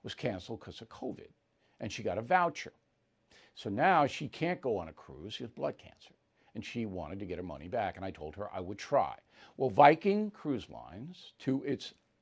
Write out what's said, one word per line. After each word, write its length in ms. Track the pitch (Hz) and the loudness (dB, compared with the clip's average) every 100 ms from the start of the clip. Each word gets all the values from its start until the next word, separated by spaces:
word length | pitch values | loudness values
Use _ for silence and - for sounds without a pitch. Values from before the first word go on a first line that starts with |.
was 100 | - | -12
canceled 460 | - 131 92 - 113 | -6 -4 -4 -8 -10
'cause 200 | - - | -10 -14
of 80 | 113 | -16
covid, 420 | - 262 - - _ _ _ _ _ | -10 -10 -10 -16 _ _ _ _ _
and 120 | 113 | -8
she 100 | - | -6
got 140 | 104 92 | -4 -4
a 60 | |
voucher. 500 | 120 180 170 - - - _ _ _ _ _ - - | 2 4 4 -2 -12 -16 _ _ _ _ _ -20 -20
So 160 | - 110 | -10 -4
now 360 | 104 175 170 139 | 2 6 6 4
she 220 | - 151 | 2 -8
can't 320 | - 165 180 | -2 -2 0
go 180 | 131 101 | 0 -2
on 100 | 80 | -2
a 40 | |
cruise. 420 | 78 - 69 95 | -12 -18 -14 -12
She 80 | - | -10
has 80 | 117 | -10
blood 280 | - 147 - | -6 -6 -6
cancer, 360 | - - - _ _ _ _ | -14 -20 -20 _ _ _ _
and 100 | 110 | -12
she 220 | - 120 110 | -8 -6 -4
wanted 320 | 90 78 98 | -6 -6 -8
to 80 | 95 | -6
get 120 | 87 | -6
her 40 | |
money 240 | 90 71 85 | -6 -10 -4
back, 300 | 113 95 85 | -2 -2 -2
and 80 | |
I 80 | 95 | -8
told 240 | 85 78 90 | -8 -10 -8
her 160 | 101 | -8
I 80 | 95 | -6
would 180 | 90 101 | -8 -8
try. 400 | - 139 76 - _ - - - | 2 2 2 -2 _ -20 -20 -2
Well, 120 | 131 | 2
Viking 640 | 101 143 160 202 208 214 | 10 10 10 4 2 0
Cruise 400 | - 151 120 - | -4 -2 -2 -4
Lines, 640 | 57 58 90 151 180 - - | -14 -14 -12 -12 -14 -20 -6
to 240 | - 135 | 0 0
its 280 | 139 127 - - _ _ | 0 -4 -4 -16 _ _